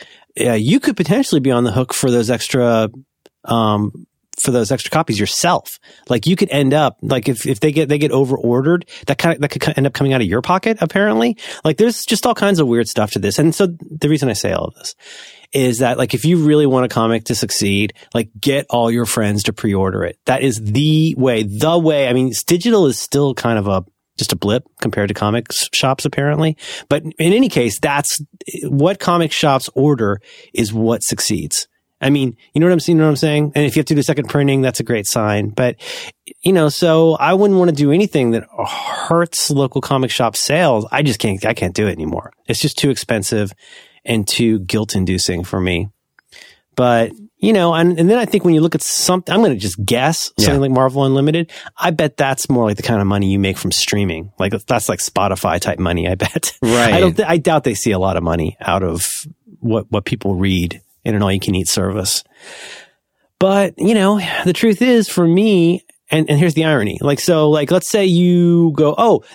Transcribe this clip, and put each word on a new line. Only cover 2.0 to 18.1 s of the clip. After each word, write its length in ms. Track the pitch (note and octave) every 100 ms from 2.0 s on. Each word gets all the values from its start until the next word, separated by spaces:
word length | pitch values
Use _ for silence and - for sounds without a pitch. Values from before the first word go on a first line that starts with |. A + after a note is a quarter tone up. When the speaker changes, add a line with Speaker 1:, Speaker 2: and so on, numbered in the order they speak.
| C3
Speaker 1:
those 200 | A#2+ A2+
extra, 600 | A#2 - C3+ A#2+ A2+ A2 C3 - _ _ _
um, 640 | - A#2 A2 G#2 G#2 E3 - _ _ -
for 100 | -
those 200 | B2 G#2+
extra 200 | C3 -
copies 280 | D#3+ D#3+ G#2
yourself. 600 | G#2 - F3 F3 - - - - -
Like, 180 | A#2+ D#3+
you 80 | F#3
could 140 | G3+
end 200 | C#3+ C3+
up, 240 | D3 C#3 -
like, 260 | G#2+ C3 C#3+
if, 200 | A#2+ -
if 120 | C3
they 120 | D3+
get, 180 | D3 C#3
they 80 | D3
get 140 | D3
over 260 | B2+ C3 C3+
ordered, 480 | A#2 B2 C#3+ F3+ - - -
that 100 | C#3
kind 180 | E3+ D3
of, 60 |
that 80 | C#3+
could 120 | C#3
co-, 100 | - C3+
end 120 | C#3
up 60 |
coming 200 | - C#3
out 80 | C3
of 60 | G#2
your 160 | A2
pocket, 340 | - F#3 A3+ A3
apparently. 580 | E3 G3 G#3+ A3 A#3+ G#3+ - - D#3
Like, 120 | D#3
there's 280 | A#3 - -
just 200 | G#3+ -
all 80 | -
kinds 240 | G3+ F3
of 80 | C3
weird 200 | A#2 A2+
stuff 240 | A#2 G#2+
to 60 | G#2
this. 200 | G2+ B2
And 140 | D#3+ -
so 100 | F#3+
the 420 | E3 - D#3 D3
reason 200 | D#3 C3+
I 40 |
say 180 | G2+ F#2+
all 120 | E2+ E2
of 100 | -
this 180 | - - - - - - -
is 260 | C#3 B2+ A2+
that, 180 | B2+ B2
like, 160 | B2
if 100 | A#2+
you 140 | D#3 F3
really 300 | D3+ D3+ C#3+
want 180 | B2+ B2+
a 40 |
comic 340 | A#2+ A2+ A2+ A2+
to 100 | A#2
succeed, 580 | A2 - G2+ G2 G#2 - -